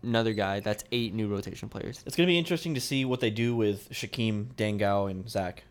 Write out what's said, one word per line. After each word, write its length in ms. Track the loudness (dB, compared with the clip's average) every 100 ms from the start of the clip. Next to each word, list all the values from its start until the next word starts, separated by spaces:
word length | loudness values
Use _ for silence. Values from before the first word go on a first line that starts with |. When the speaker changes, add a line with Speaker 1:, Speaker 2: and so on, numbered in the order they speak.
Speaker 1:
another 300 | 2 2 2
guy, 260 | 2 0 0
that's 240 | -2 -4 -2
eight 220 | -2 -2
new 160 | -2 -2
rotation 400 | -2 -4 -10 -10
players. 340 | -8 -8 -8 -4
Speaker 2:
It's 100 | 2
gonna 100 | 6
be 100 | 4
interesting 360 | 2 -2 0 -4
to 60 |
see 240 | 0 0 0
what 160 | 2
they 80 | 0
do 260 | 2 2 4
with 340 | 2 0 -6
Shaquem, 560 | -10 -6 0 0 0 -4 -2
Dangao, 540 | 0 2 2 2 0
and 200 | -4 -4
Zach. 340 | -4 -4 -6 -20